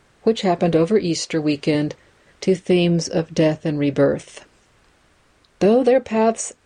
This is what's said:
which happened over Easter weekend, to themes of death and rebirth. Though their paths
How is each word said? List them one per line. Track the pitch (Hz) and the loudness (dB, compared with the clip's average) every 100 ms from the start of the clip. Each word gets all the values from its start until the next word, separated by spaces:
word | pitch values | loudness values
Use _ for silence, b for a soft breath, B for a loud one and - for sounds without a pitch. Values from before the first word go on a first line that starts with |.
| _ _ | _ _
which | 220 220 | -2 0
happened | 190 175 175 160 | 0 0 0 2
over | 165 214 | 2 0
Easter | 175 156 - 160 | 0 -4 -4 -4
weekend, | 151 147 160 147 147 - b b b b | -2 -2 -2 -2 -2 -8 b b b b
to | - | -2
themes | 185 - 180 175 170 - | -2 0 0 2 0 -2
of | - 165 | -4 -4
death | 165 156 151 165 | 0 0 0 -4
and | 147 | -2
rebirth. | 143 139 143 147 - - - _ _ _ _ _ _ _ _ _ _ - | -2 2 0 0 -8 -20 -20 _ _ _ _ _ _ _ _ _ _ 0
Though | 190 240 | 2 4
their | 247 262 | 4 2
paths | 254 220 226 226 - - | 0 0 0 0 -6 -14